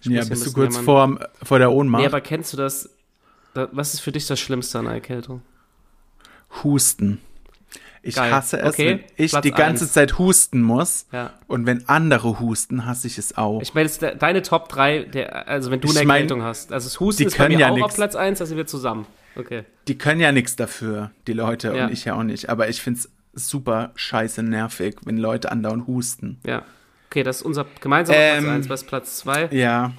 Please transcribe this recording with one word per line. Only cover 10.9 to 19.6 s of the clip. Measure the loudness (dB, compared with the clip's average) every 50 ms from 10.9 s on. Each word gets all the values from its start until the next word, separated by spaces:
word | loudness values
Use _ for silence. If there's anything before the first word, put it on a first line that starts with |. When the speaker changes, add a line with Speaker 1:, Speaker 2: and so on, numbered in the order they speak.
| -2 -6 -6 _ -8
Speaker 1:
Ja. | -8 -8 -8 -12 _ -10 _
Speaker 2:
Und | -4 -2 2
wenn | 2 0 0 2
andere | 2 4 4 6 4 4 4 4 0 0 0
husten, | -2 -2 -2 -2 -4 -4 -4 -4 -4
hasse | -4 -6 -6 -6
ich | -8 -8 -8
es | -8 -8 -4
auch. | -2 -2 -2 -2 -2
Speaker 1:
Ich | -4 -4 0
meine, | 0 0 0
jetzt | 0 -4
de-, | -4 -4 -4
deine | 0 0 2 2 0
Top | 0 2 0 0 -2 -2
drei, | -2 2 2 2 2 0
der, | -4 -6 -6 -6 -6 -6 -8 -12 -8
also | -6 -4 -4 -2 -2
wenn | -2 0 0
du | 2
eine | 2 4
Speaker 2:
Ich | 6
mein, | 6 6 4 4
Speaker 1:
Erkältung | 2 0 -2 -2
hast. | -4 -6 -8 -10 -8 -8
Also | -6 -6 -6
das | -6 -2
Husten | 0 0 2 2 2
Speaker 2:
die |
Speaker 1:
ist | 0 4
bei | 2 4
Speaker 2:
können | 4 6
Speaker 1:
mir | 6
Speaker 2:
ja | 6 6
Speaker 1:
auch | 4
Speaker 2:
nix. | 2 0 0
Speaker 1:
auf | 0
Platz | -2 -2 -2 -2
eins, | -2 -2 -2 -2 -2
also | -4 -6 -6
wir | -6 -8
zusammen. | -6 -8 -6 -6 -4 -6 -6 -10 -12 _ _ _ _ -14
Okay. | -14 -12 -10 -10 -12